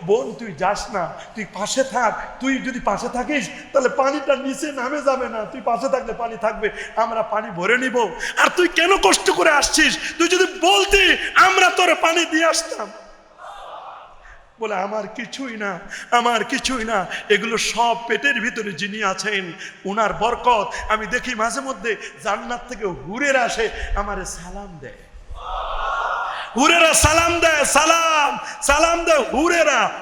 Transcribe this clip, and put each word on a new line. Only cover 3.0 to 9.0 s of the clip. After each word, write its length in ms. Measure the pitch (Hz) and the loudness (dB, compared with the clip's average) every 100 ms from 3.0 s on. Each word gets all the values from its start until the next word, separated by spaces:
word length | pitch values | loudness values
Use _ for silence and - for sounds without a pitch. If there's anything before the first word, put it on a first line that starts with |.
| 233 | -4
থাকিস, 400 | 240 247 294 190 - - | -4 -2 -4 -4 -12 0
তাহলে 160 | 277 247 | 2 2
পানিটা 480 | 247 269 294 285 262 | 2 0 0 0 0
নিচে 360 | 269 262 302 | 0 -4 -6
নামে 300 | 269 247 294 | -4 -4 0
যাবে 260 | 269 254 240 | 0 0 -2
না, 160 | 220 | -6
তুই 160 | 208 269 | -8 -6
পাশে 280 | 240 233 269 | -2 0 0
থাকলে 240 | 254 226 | 0 -2
পানি 240 | 214 233 220 | -6 -6 -2
থাকবে, 340 | 214 202 208 - - - | -4 -2 -4 -4 -6 -2
আমরা 260 | 233 226 | 0 0
পানি 280 | 208 208 226 | -2 -2 -4
ভরে 280 | 170 185 247 | -4 0 2
নিব। 380 | 262 240 208 - - - | 2 0 0 -2 -6 2
আর 120 | - - | 2 4
তুই 120 | 349 | 2
কেন 280 | - 339 | 2 4
কষ্ট 340 | 392 | 4